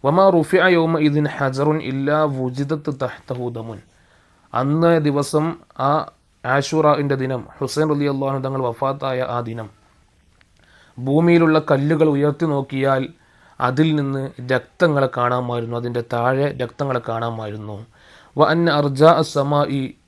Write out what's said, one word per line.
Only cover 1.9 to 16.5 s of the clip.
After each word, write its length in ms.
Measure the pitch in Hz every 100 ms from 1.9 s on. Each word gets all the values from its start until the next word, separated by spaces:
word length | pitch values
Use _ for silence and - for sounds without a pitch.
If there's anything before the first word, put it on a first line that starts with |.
إلا 280 | 135 139 151 151 135
وجدت 480 | 127 127 143 156 147 135
تحته 380 | 123 - - 123 123 120
دم. 120 | 113 110 _ _ _ _ _ _ _ 117
അന്നേ 340 | 135 156 170 165 147
ദിവസം, 380 | 143 139 151 160 - _ - 135
ആ 40 | 151 - _ _ _ 120
ആശുറയുടെ 640 | 139 139 156 151 147 143 131
ദിനം, 200 | 131 127 - -
ഹുസൈൻ 280 | 135 - 156
റളിയല്ലാഹു 380 | 147 143 135 135
അൻഹു 100 | 139 131
തങ്ങൾ 140 | 135 123
വഫാത്തായ 520 | 117 135 139 135 127 127 120
ആ 20 | 113
ദിനം, 200 | 113 107 _ _ _ _ _ _ _ _ _ _ _ _ - 127
ഭൂമിയിലുള്ള 500 | 147 170 170 165 156 151
കല്ലുകൾ 380 | 139 143 160 156 143
ഉയർത്തി 300 | 147 143 165
നോക്കിയാൽ 480 | 143 135 135 135 135 135 - _ _ _ _ 123
അതിൽ 200 | 127 160 151
നിന്ന് 240 | 139 135 131 - 123
രക്തങ്ങളെ 560 | 131 - _ 175 143 135 123
കാണാമായിരുന്നു, 600 | 120 123 123 120 117 120
അതിൻ്റെ 220 | 120 120 117
താഴെ 340 | 120 120 131 143